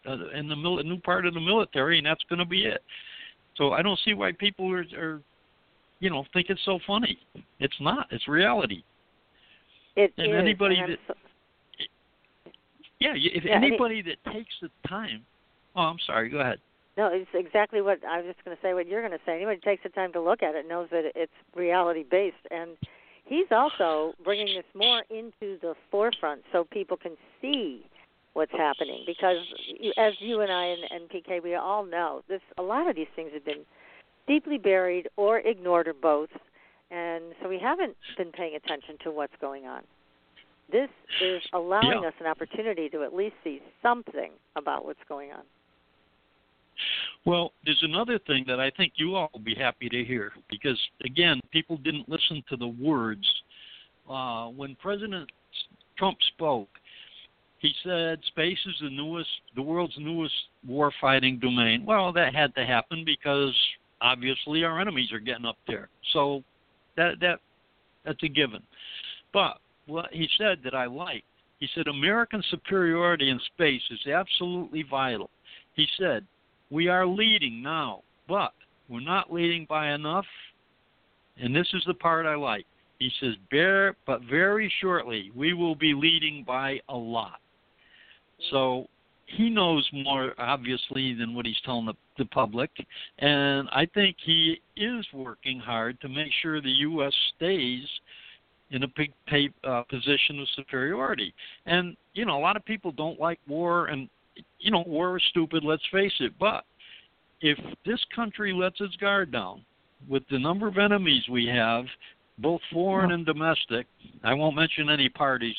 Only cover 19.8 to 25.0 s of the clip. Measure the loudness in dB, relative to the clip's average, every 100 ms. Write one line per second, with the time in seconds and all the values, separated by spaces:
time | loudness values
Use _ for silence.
19.8 | -2 -4 -2 0 2 2 0 -2 -4 -6
20.8 | -2 -2 -2 -2 -6 _ _ -2 2 4
21.8 | 4 0 2 4 4 -2 -10 -10 -10 -12
22.8 | -14 -16 -20 -18 -4 0 4 4 4 4
23.8 | 2 2 -2 -4 -2 -2 -2 -4 -6 0
24.8 | 2 2